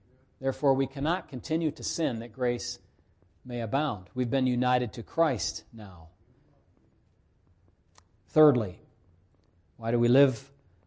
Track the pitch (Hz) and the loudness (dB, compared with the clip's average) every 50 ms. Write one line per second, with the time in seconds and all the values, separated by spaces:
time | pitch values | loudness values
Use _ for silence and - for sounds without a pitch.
0 | _ _ _ _ _ _ _ _ 131 135 127 - 151 139 135 135 135 131 - 143 | _ _ _ _ _ _ _ _ -6 -6 -4 0 2 2 2 2 0 -2 -4 -4
1 | 139 156 175 190 - - 143 117 - - 156 170 165 151 - - 110 - - 170 | -2 -2 -2 -4 -6 -10 -12 -12 -6 -4 -4 -2 -2 -4 -4 -6 -10 -8 -4 -2
2 | 160 139 117 110 117 117 104 - 127 120 123 117 - - - - _ _ _ _ | -2 -2 -2 -4 -8 -10 -6 -4 -2 -2 -2 -2 -6 -10 -12 -14 _ _ _ _
3 | _ _ _ _ _ _ _ _ _ 127 120 120 113 107 120 143 156 143 110 92 | _ _ _ _ _ _ _ _ _ -8 -6 -6 -4 -2 -2 -2 -2 -2 -4 -6
4 | 90 - - 127 127 117 131 135 127 127 123 120 127 127 127 123 123 113 - 120 | -10 -10 -4 -4 -2 -2 0 0 0 0 0 0 2 2 2 0 0 -4 -6 -10
5 | 110 - - 160 165 151 127 101 - - - - - _ 117 110 104 98 90 85 | -14 -6 -2 0 0 0 0 -2 -6 -8 -10 -12 -16 _ -18 -16 -16 -16 -16 -18
6 | 80 80 - _ _ _ _ _ _ _ _ _ _ _ _ _ _ _ _ _ | -20 -20 -20 _ _ _ _ _ _ _ _ _ _ _ _ _ _ _ _ _
7 | _ _ _ _ _ _ _ _ _ _ _ _ _ _ _ _ _ _ _ - | _ _ _ _ _ _ _ _ _ _ _ _ _ _ _ _ _ _ _ -20
8 | _ _ _ _ _ _ - 156 156 147 127 120 107 92 90 - - - _ _ | _ _ _ _ _ _ 4 6 6 6 6 4 0 -4 -8 -14 -20 -20 _ _
9 | _ _ _ _ _ _ _ _ _ _ _ _ _ _ _ - 113 117 120 117 | _ _ _ _ _ _ _ _ _ _ _ _ _ _ _ -6 -2 0 2 2
10 | 120 120 120 135 143 131 123 - - - - _ _ _ _ _ _ | 4 6 6 6 6 6 4 -2 -10 -18 -20 _ _ _ _ _ _